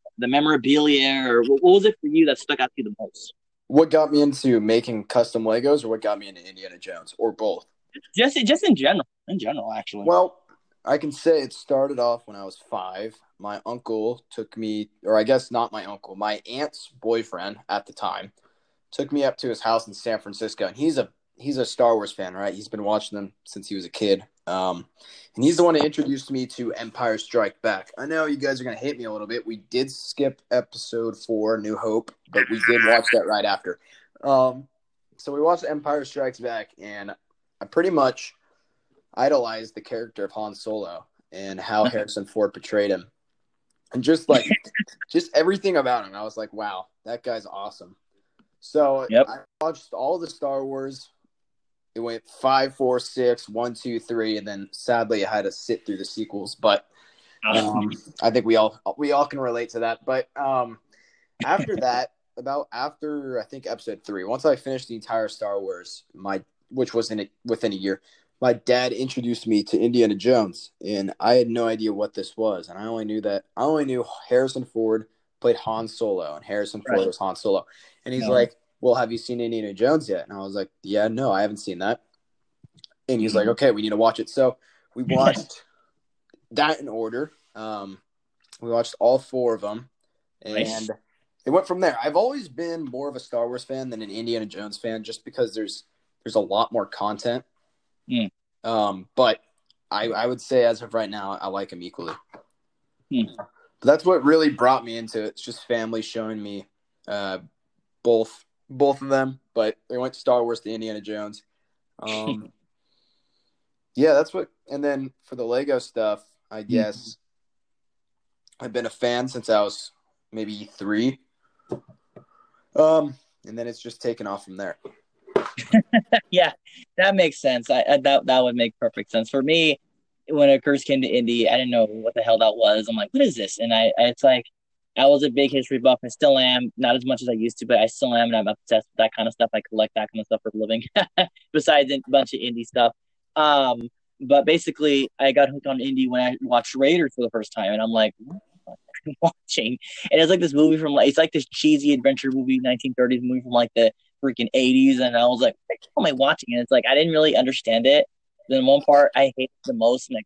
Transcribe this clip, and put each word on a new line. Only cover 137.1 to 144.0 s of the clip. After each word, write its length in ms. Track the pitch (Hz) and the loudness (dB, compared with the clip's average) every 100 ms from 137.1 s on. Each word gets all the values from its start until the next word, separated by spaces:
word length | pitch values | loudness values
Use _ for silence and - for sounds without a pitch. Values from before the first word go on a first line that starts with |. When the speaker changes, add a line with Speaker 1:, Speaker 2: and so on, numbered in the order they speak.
| 127 | -2
Speaker 1:
as 80 | 123 | -2
I 40 | |
used 260 | 113 113 - | -2 -2 -4
to, 60 | 113 | 2
but 120 | 113 | 4
I 80 | 110 | 4
still 280 | - 131 117 | 0 0 2
am, 120 | 117 | 2
and 60 | 113 | 0
I'm 120 | 104 | -2
obsessed 400 | 104 - 110 - | -6 0 0 0
with 60 | - | 0
that 140 | 110 - | 0 0
kind 120 | 113 | -6
of 60 | |
stuff. 160 | - 113 | -2 -2
I 80 | 107 - | -2 -4
collect 240 | 110 107 110 | -2 -2 -2
that 140 | 107 | -6
kind 80 | 113 | -8
of 40 | 107 | -4
stuff 160 | 110 | -4
for 80 | 110 | -4
a 40 | 107 | -6
living, 260 | 107 113 - 208 175 - | -4 -4 -2 -2 0 -2
<laughs> 120 | 180 _ _ | -2 _ _
besides 380 | 156 151 147 131 | 0 4 4 4
a 100 | 139 127 | -2 2
bunch 260 | 135 120 | 2 2
of 60 | 135 | -6
indie 260 | 123 117 117 | -6 -8 -4
stuff. 280 | 123 120 - _ _ _ 156 | 2 2 2 _ _ _ 0
Um, 540 | 151 143 131 117 117 _ | 4 4 2 -2 -6 _